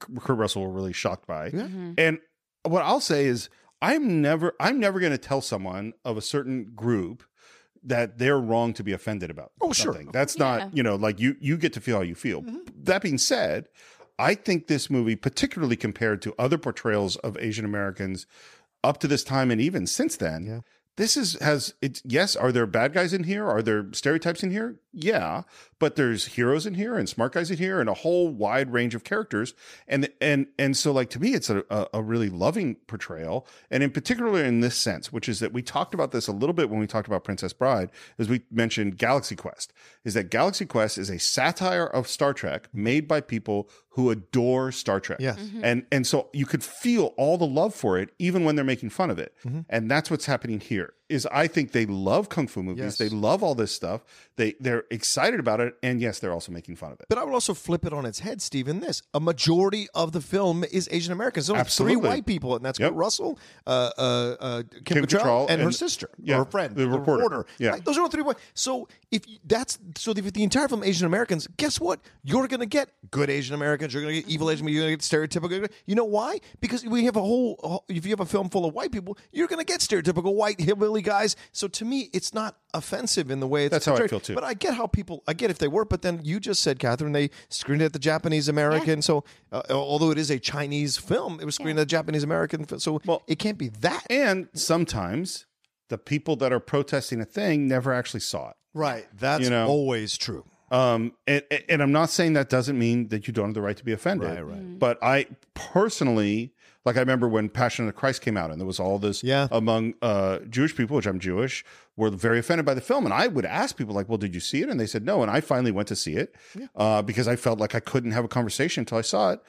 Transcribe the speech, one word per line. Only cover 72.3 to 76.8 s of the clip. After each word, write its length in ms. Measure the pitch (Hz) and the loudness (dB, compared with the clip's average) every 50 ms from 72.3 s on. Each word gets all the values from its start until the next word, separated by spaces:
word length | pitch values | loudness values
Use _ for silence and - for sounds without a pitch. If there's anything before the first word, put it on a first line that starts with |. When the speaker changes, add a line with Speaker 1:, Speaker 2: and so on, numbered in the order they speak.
| 185 254 262 | 2 2 2
Speaker 2:
gonna 200 | 262 262 240 240 | 2 0 -2 -2
get 240 | 208 254 285 269 - _ _ - 196 | 0 0 0 0 0 _ _ -16 -6
good 180 | - 135 147 139 | -2 0 0 0
Asian 240 | 139 143 135 123 143 | 0 -2 -2 -4 -4
Americans. 360 | 147 143 147 147 139 156 143 | -2 0 0 0 0 -2 -4
You're 100 | 120 143 | -4 -4
gonna 120 | 147 151 156 | -4 -4 -4
get 140 | 160 - 131 | -4 -4 -4
evil 220 | 160 151 160 160 | -4 -2 0 0
Asian. 160 | 156 147 151 156 | 0 0 -2 0
You're 140 | 151 151 160 | 0 0 0
gonna 80 | 156 | 0
get 80 | 156 151 | 0 -2
stereotypical. 720 | - - 165 151 156 147 - 175 160 175 180 196 208 202 - - _ | 0 0 2 2 2 0 -2 -4 -4 -4 -4 -4 -6 -6 -8 -10 _
You 80 | - 202 | 0 2
know 80 | 233 233 | 2 2
why? 340 | 214 208 208 226 277 403 403 - - - - | 2 0 0 0 -2 -4 -6 -8 -14 -8 -8
Because 240 | - 226 240 240 | -4 -4 -4 -4